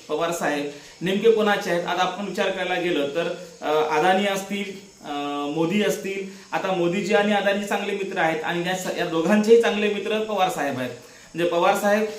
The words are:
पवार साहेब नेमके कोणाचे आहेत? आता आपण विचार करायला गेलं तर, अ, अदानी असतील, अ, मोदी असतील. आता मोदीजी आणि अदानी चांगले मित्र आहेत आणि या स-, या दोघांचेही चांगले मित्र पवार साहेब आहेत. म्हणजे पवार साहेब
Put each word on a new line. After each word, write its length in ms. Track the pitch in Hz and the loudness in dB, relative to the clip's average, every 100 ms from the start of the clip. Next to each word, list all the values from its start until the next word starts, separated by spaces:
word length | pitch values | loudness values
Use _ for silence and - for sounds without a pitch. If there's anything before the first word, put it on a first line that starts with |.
| - | -6
पवार 240 | 151 170 | -2 -2
साहेब 360 | 170 165 143 143 - - - | -2 -2 -2 -4 -10 -18 -6
नेमके 280 | 175 208 226 | -2 4 6
कोणाचे 400 | 214 208 196 185 | 6 4 2 0
आहेत? 160 | 170 175 | -2 0
आता 160 | 180 | 0
आपण 240 | 180 202 196 | -2 -2 -6
विचार 240 | 190 190 | -2 -2
करायला 240 | 185 180 | -2 -2
गेलं 340 | 180 175 147 139 | -2 0 0 0
तर, 140 | 165 170 - - - | -2 -4 -6 -12 -8
अ, 380 | 143 156 156 151 | 0 0 2 2
अदानी 280 | 185 196 202 | 4 4 2
असतील, 460 | 196 - 202 196 - - - | -2 -4 -6 -6 -10 -16 -16
अ, 80 | 151 143 143 143 143 | -10 -8 -6 -4 -4
मोदी 280 | 160 165 208 | 0 0 2
असतील. 440 | 196 - 185 196 190 - - | 0 -2 -4 -8 -8 -12 -8
आता 200 | 165 190 | -4 -2
मोदीजी 420 | 180 170 196 185 | 0 0 0 2
आणि 180 | 208 208 | 2 2
अदानी 340 | 202 196 202 202 | 2 2 0 -2
चांगले 260 | 202 202 | -4 -4
मित्र 260 | 196 190 190 | -4 -4 -2
आहेत 260 | 160 156 | 0 0
आणि 240 | 156 175 175 | -4 -4 -4
या 80 | 185 | -4
स-, 220 | 175 - | -4 -4
या 80 | 170 | -2
दोघांचेही 560 | 165 170 214 208 233 | 0 2 4 6 6
चांगले 320 | 220 208 208 | 6 2 0
मित्र 260 | 202 214 214 | -2 -2 -2
पवार 300 | 214 202 185 | -2 0 0
साहेब 280 | 165 139 127 | 0 -4 -4
आहेत. 120 | 123 - - - - | -6 -8 -16 -20 -10
म्हणजे 160 | 165 170 | -2 0
पवार 260 | 170 185 208 | 4 4 4
साहेब 300 | 208 214 214 | 2 2 0